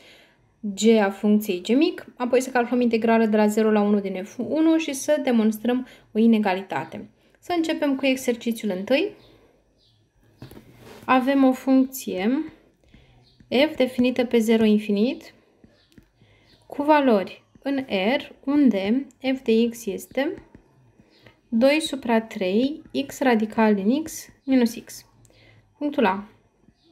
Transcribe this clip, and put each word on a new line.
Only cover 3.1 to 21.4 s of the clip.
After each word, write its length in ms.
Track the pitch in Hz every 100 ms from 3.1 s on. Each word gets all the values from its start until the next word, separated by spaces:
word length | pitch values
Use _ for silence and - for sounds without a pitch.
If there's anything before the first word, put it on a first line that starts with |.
| 226 226
de 120 | 214
la 100 | 208
zero 240 | 214 220
la 100 | 214
unu 180 | 202 208
din 240 | 196 185
F 140 | 196 -
unu 400 | 226 285 320 320
și 160 | 320
să 280 | 269 - 302
demonstrăm 640 | 302 233 220 214 233 254 254 - _
o 60 | 214
inegalitate. 920 | 233 220 208 185 190 151 - - - _ _ _
Să 140 | - 349
începem 400 | 320 311 294 269
cu 100 | 277
exercițiul 640 | 262 - 233 233 233 214 180
întâi. 340 | 202 269 403 - - _ _ _ _ _ _ _ _ _ _ - - - - - - - -
Avem 380 | 254 247 277
o 80 | 262
funcție 920 | 262 - 262 262 - - 185 202 277 320 - _ _ _ - _ _ _ _ -
f 280 | 233 302 311
definită 500 | 254 247 247 254 247
pe 120 | 240
zero 260 | 220 226
infinit 720 | 220 214 214 202 233 320 - _ _ _ _ _ _ - _ _ _ _ _ _ -
cu 180 | -
valori 600 | 285 302 269 208 180 - _ _
în 240 | 269 277 262 202 196 285
R, 140 | - -
unde 640 | - 294 269 196 196 254 277 _ 262 262
f 60 |
de 260 | - 226 233
x 160 | 226 -
este 480 | 185 - - 294 392 - - _ _ _ _ _ _ - _